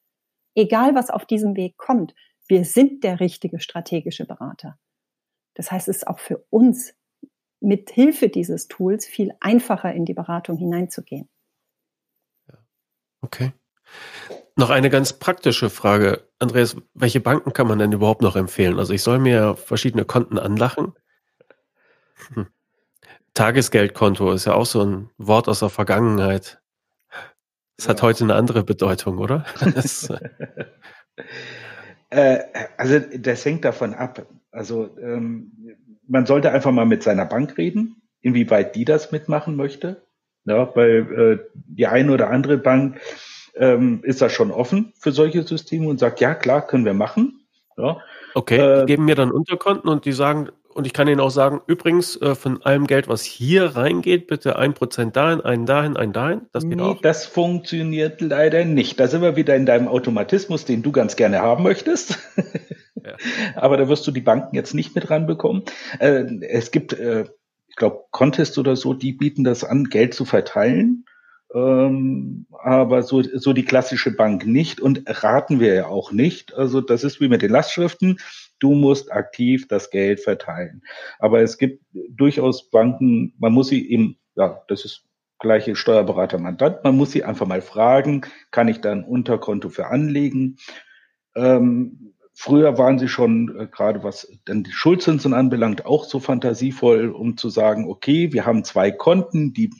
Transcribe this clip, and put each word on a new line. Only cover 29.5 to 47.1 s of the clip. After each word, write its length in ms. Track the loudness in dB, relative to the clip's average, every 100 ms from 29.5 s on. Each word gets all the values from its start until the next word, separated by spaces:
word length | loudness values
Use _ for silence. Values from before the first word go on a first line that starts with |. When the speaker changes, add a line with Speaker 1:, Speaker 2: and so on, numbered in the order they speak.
| -2
Speaker 2:
<laughs> 140 | -2
Das 340 | 0 -4 -8 -10
Speaker 3:
<laughs> 60 | -10 -12 -16 -16 -14 -18 _ -20 -20 _ -20 -20 -18 -18 -18 -20 -20 -20 -20 -2
Äh, 300 | 2 4 2 -2 -12 -12 -6
also 240 | 2 2 0 -8
das 260 | -4 -4
hängt 200 | -4 -2
davon 280 | -4 -4 -8
ab. 320 | -8 -12 -12 -20 _ _
Also, 440 | -14 -8 -8 -8 -10
ähm, 800 | -10 -8 -8 -10 -14 -20 -20 -20 _ _ -2
man 180 | 0
sollte 280 | 4 2 4
einfach 180 | 2 2
mal 160 | 2 2
mit 160 | 2
seiner 240 | 2 0 0
Bank 320 | -4 -4 -4
reden, 420 | -2 -2 -6 -8 _ _
inwieweit 560 | -2 0 2 2 0 -4
die 80 |
das 260 | 0 0 0
mitmachen 440 | -8 -4 -4 -4 -6
möchte. 500 | -6 -6 -12 -12 _ _ _ _
Ja, 300 | -2 0 0 4
weil, 360 | 4 4 0
äh, 400 | 2 2 2 -4
die 340 | -20 -12 -2 2
eine 240 | 4 4
oder 180 | 2 2
andere 280 | 0 0 0
Bank, 420 | 4 2 2 -6 -18 -18 -20 -20 -14 0
ähm, 440 | 2 4 2 0
ist 180 | -2 0
da 80 | 0
schon 220 | 2 0
offen 400 | 0 0 0 -2 _
für 120 | -2
solche 320 | 2 2 0
Systeme 460 | -4 -8 -6 -4 -2
und 100 | 0
sagt, 220 | 0 2
„Ja, 140 | 0
klar, 300 | 0 0 0 2
können 180 | 0
wir 100 | 2
machen.“ 520 | 0 -2